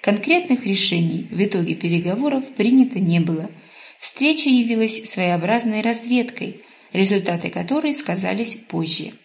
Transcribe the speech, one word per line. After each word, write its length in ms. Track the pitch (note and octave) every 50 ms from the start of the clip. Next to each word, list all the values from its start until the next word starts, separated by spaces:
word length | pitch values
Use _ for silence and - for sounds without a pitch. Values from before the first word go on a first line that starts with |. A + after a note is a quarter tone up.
Конкретных 640 | - G3+ G#3+ G3+ - - E4 F4 F4 - B3+ A#3+ -
решений 600 | G3 G3 G3 - - F3 E3+ E3+ E3 - F3+ - -
в 120 | - E3+ G3+
итоге 300 | G3+ - F#3 E3+ D#3+ D#3+
переговоров 720 | - - E3+ E3+ E3+ F3 F3 F#3+ A3+ C#4 D4 C#4 C4 C4 - -
принято 460 | - G3+ A#3 B3+ C4 B3 B3+ - F#3
не 200 | F#3+ E3+ E3+ E3+
было. 300 | D#3+ E3+ E3 D#3+ E3 - - - - - - - - - - _
Встреча 480 | - - - - C4+ D4+ D#4 D#4 -
явилась 600 | C#4+ B3+ B3 A#3 A#3 A#3 A3 A3 A3 A3 - A3 -
своеобразной 720 | - F#3+ F#3 F3 F3 E3+ E3 F#3 A3+ A#3+ A#3+ A3+ G#3+ G#3+
разведкой, 800 | G#3+ A3+ A#3 A3+ - A#3+ B3 B3 A#3+ B3 - - F3 - - - - - - - - _ -
результаты 560 | F3+ G3 F#3+ G3+ G3 F3 - E3+ E3+ E3+ F3
которой 440 | E3+ F3 F3 F3 C4 D4+ D#4 D4+ C#4
сказались 600 | - - - F3 F#3 F#3+ F#3 F#3+ G3+ A#3 A3+ - - -
позже. 460 | _ - E3 E3 E3 E3 - D#3+ - - - _